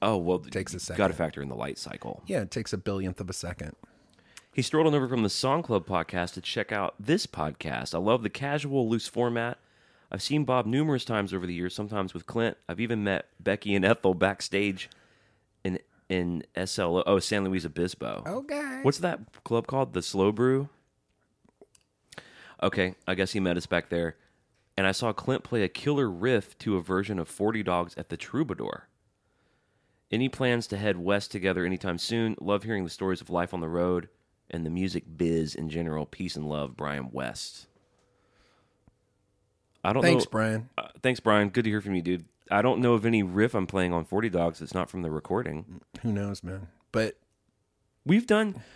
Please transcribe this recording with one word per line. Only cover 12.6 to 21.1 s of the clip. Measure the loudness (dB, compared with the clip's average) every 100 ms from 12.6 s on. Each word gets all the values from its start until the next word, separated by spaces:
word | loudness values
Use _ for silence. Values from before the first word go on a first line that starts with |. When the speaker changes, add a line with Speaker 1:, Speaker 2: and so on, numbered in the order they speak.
| -8
Speaker 1:
I've | -4
even | -2 0
met | 0 0 -4 -6
Becky | -2 0 2 4
and | 6
Ethel | 6 4 4
backstage | 2 2 -2 0 0 -2 -10 -18 _ _ _ _ _ _
in, | -4 -4 -8 _ -4
in | 0 0 -2 -4 -6
S | -4 0
L | 2 4
O, | 4
oh, | 4
San | 4 0 0
Luis | -2
Obispo." | -2 -2 -4 -4 -8 -8 -6
Speaker 2:
Okay. | -8 -6 -8 -8 -2
Speaker 1:
What's | 0 0
that | -2 -4 -10 -14 -2
club | -2 0
called? | -2 -2
The | -2
Slow | -2 2 4
Brew? | 4 2 2 -2 _ _ _ _